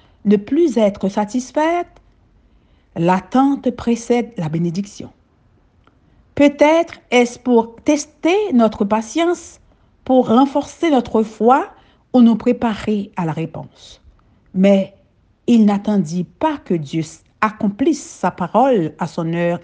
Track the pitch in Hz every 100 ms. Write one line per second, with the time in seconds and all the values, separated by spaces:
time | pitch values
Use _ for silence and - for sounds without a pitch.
0 | _ _ 202 202 208 285 339 226 202 196
1 | 202 208 208 254 254 302 320 349 339 _
2 | _ _ _ _ _ _ _ _ _ -
3 | 170 185 - 247 277 269 254 240 233 233
4 | - 240 233 - 156 165 170 170 202 -
5 | - _ _ _ _ _ _ _ _ _
6 | _ _ _ - 285 285 294 330 330 -
7 | _ 247 240 - 254 233 226 - - 294
8 | - _ 320 403 415 247 220 - 202 220
9 | 220 311 339 330 - - _ _ _ _
10 | - 262 233 233 277 285 285 - 330 262
11 | 240 220 220 - 220 277 403 - _ _
12 | _ 247 233 233 247 247 240 202 - 214
13 | 196 - 165 160 160 - 139 _ - -
14 | - _ _ _ _ 185 196 196 190 _
15 | _ _ _ _ - 233 208 202 214 202
16 | 156 180 175 _ 311 294 - 170 139 165
17 | 156 - _ _ 214 208 208 - 277 -
18 | - - 180 - 170 214 269 226 156 -
19 | 156 - 165 170 175 175